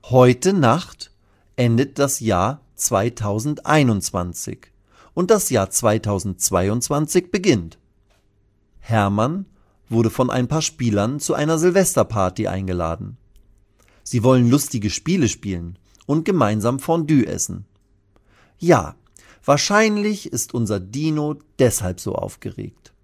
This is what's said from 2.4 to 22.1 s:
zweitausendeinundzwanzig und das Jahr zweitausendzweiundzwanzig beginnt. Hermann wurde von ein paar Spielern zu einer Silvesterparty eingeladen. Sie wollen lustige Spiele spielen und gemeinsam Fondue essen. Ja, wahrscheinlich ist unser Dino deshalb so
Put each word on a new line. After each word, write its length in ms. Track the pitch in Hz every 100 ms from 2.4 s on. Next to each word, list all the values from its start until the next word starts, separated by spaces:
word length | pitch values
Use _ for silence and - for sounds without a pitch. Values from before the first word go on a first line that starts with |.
| 98 151 _
zweitausendeinundzwanzig 1900 | - - 101 113 - 107 104 131 147 - 151 131 104 - 92 90 85 - - - _ _ _ -
und 200 | - 180
das 180 | 220 -
Jahr 180 | 117 95
zweitausendzweiundzwanzig 1600 | - 117 107 107 98 98 90 - 92 92 117 - 147 156 185 180
beginnt. 460 | 202 185 120 82 - _ _ _ _ _ _ _ _ _ _
Hermann 680 | - 113 101 101 120 180 190 _ _ _ _
wurde 200 | 113 113
von 220 | - 127
ein 160 | 127 123
paar 160 | 156
Spielern 560 | 156 - 120 101 104 143
zu 160 | -
einer 240 | 139 151 160
Silvesterparty 880 | 175 185 180 - 101 110 92 - 95
eingeladen. 680 | 92 95 87 82 85 98 117 _ _ _ _ _ _ _ _
Sie 180 | - 123
wollen 260 | 117 131 120
lustige 400 | 147 - 117 101
Spiele 400 | - - 185 117
spielen 520 | - 101 90 85 95 _ _ -
und 180 | 151
gemeinsam 540 | 160 185 107 107 107 131
Fondue 480 | - 165 151 151 -
essen. 380 | 92 - 90 101 _ _ _ _ _ _ _ _ _
Ja, 340 | 165 139 76 - _ _ _ _
wahrscheinlich 880 | - 143 - 208 220 208 208 208 -
ist 220 | 123 -
unser 240 | 127 107 104
Dino 560 | 92 123 156 151 151 151 _ -
deshalb 400 | 127 - 92 92
so 160 | -